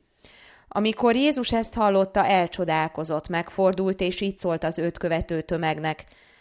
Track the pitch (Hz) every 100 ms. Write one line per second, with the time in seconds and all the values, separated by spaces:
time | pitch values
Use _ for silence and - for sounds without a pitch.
0 | _ _ - - - - _ - 214 214
1 | 240 233 294 262 233 226 226 - 208 196
2 | 190 202 190 190 175 - 170 156 160 -
3 | 160 156 - 170 170 - 190 190 190 185
4 | 180 175 196 190 180 165 160 170 170 -
5 | 170 165 170 165 156 165 165 151 156 156
6 | - _ _ _